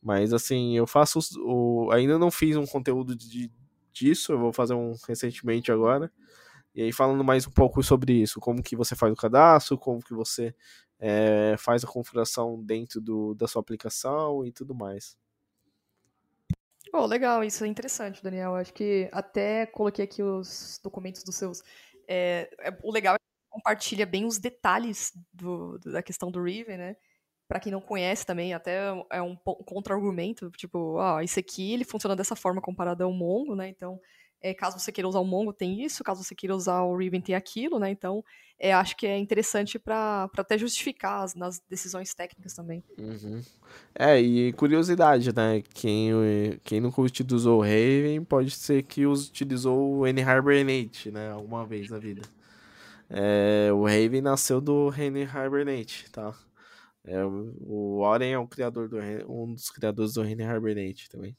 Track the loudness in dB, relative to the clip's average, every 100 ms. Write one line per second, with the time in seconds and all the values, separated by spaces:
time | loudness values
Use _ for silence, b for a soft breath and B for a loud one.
0 | 2 2 4 2 0 0 2 2 4 4
1 | 4 2 -4 -6 -2 2 2 2 4 4
2 | 6 4 4 4 2 2 0 -2 -2 -2
3 | -2 -8 -10 -10 -10 _ _ _ _ 0
4 | 2 2 0 0 0 0 0 0 -2 -8
5 | -8 -6 -6 -6 -2 -2 2 4 4 4
6 | 0 _ b b b b b -4 -4 2
7 | 2 4 4 4 4 6 6 4 4 4
8 | 6 4 4 0 -4 -4 -4 -4 -4 2
9 | 2 2 4 8 10 10 6 -4 -2 -6
10 | -6 -8 -6 -4 -6 -8 b b b _
11 | 0 4 4 6 4 2 2 0 0 -8
12 | -6 -2 -2 -2 -4 -4 -4 -4 -4 -10
13 | -4 -4 -2 -2 -2 -2 -6 -8 -8 -6
14 | -4 -2 -2 -4 -6 -10 -12 -10 -8 -10
15 | -14 -20 _ _ _ _ _ _ _ _
16 | _ _ _ _ _ -8 _ _ -6 -2
17 | 0 2 2 0 0 -4 -6 -6 -8 -8
18 | -8 -10 -10 -6 -4 -4 -6 -6 0 0
19 | 0 -6 -6 -2 -2 -2 -4 -2 -2 -2
20 | -6 -2 -4 -4 -6 -12 -14 -14 -14 -12
21 | -14 -14 -12 -8 -8 -10 b b b b
22 | -6 -2 0 -2 -6 -10 -12 -10 -4 0
23 | 2 2 _ _ _ -6 -2 -2 -2 -4
24 | -2 -2 -2 -4 -6 -4 0 0 0 -6
25 | -8 -12 -20 -12 -8 -8 -8 -12 -8 -8
26 | -8 -8 -8 -6 -6 -6 -10 -12 -12 -14
27 | _ _ _ _ _ -8 -6 -8 -6 -2
28 | -2 -2 -4 -4 -4 -6 -4 -4 -4 -6
29 | -8 -6 -6 -8 -8 -8 -8 -12 -4 -2
30 | -2 -2 -4 -6 -12 -14 -10 -6 -4 -2
31 | 0 0 -2 -4 -6 -8 -4 -4 -4 -6
32 | -4 -2 -4 -2 -2 -4 -6 -6 -4 -2
33 | -2 -2 0 0 -2 -6 -8 -12 -12 -12
34 | b b b _ -8 -4 -4 -4 -8 -4
35 | -2 0 0 -2 -2 -4 -6 -4 -6 -6
36 | -6 -6 -8 -10 -6 -4 0 0 0 0
37 | -2 -2 -2 -4 -4 -6 -4 -2 -2 -4
38 | -6 -6 -8 b b b 4 4 4 -2
39 | -2 -2 0 0 0 0 -2 -6 -4 -2
40 | -2 -2 -4 -4 -2 0 0 -4 -6 -4
41 | -4 -4 -6 -6 -8 -8 _ -12 -8 -10
42 | -10 -10 -10 -12 -20 -14 -10 -10 -12 -14
43 | -12 -10 -10 -10 -12 _ B B B 0
44 | 6 8 8 4 2 2 4 4 4 6
45 | 6 6 4 2 2 2 -2 -6 0 2
46 | 2 4 4 2 0 -4 -2 0 0 2
47 | 0 0 0 2 6 6 6 6 6 4
48 | 2 -2 2 2 2 -4 0 0 2 0
49 | 2 2 -2 -6 -4 -2 0 2 2 2
50 | 2 2 4 6 6 6 4 0 -2 -8
51 | -12 -10 -10 -10 -8 -8 -8 -8 -8 -10
52 | -10 -12 -14 _ B B B B B B
53 | B -2 2 4 6 6 6 4 6 6
54 | 4 4 2 0 2 0 2 2 2 0
55 | -4 -4 -6 -4 -2 0 0 -4 -6 -14
56 | -14 -12 -12 -12 _ b b b b _
57 | -8 -4 -4 -6 -10 -12 -10 -6 -2 0
58 | 4 4 2 -2 -6 -4 -6 -4 -6 -6
59 | -8 -8 -10 -10 -10 -10 -12 -4 -4 0
60 | -2 -2 -4 -4 -4 -2 -2 -2 -6 -10
61 | -16 -14 -14